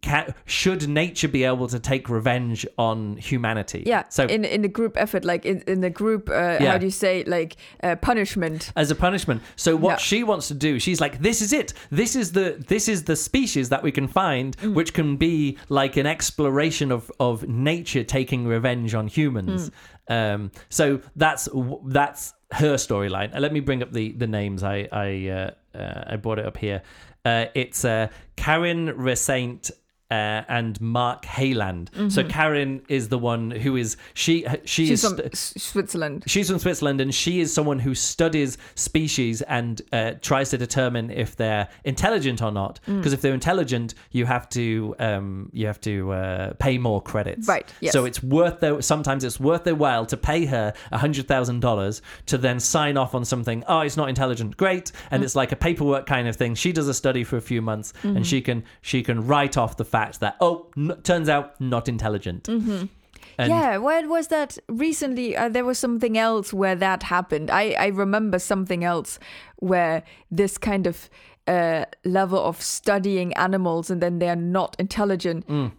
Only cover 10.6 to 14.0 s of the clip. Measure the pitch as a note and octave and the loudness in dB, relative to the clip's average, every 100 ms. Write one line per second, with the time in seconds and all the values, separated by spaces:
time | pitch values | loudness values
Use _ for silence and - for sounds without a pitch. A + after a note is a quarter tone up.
10.6 | D3+ C3+ E3+ F3 D3 B2 F3 A3+ G#3 D4 | 0 2 0 0 0 0 0 2 2 0
11.6 | - - - C#3+ A3+ C4+ G3 F3+ F#3 - | 0 -8 -4 0 2 0 0 2 0 -2
12.6 | C#3 G#3 G#3+ G3+ D3+ D#3 - C4 B3+ D3 | 0 0 2 0 0 0 2 0 2 0
13.6 | B2+ C3+ D3+ C#3+ | 0 2 2 0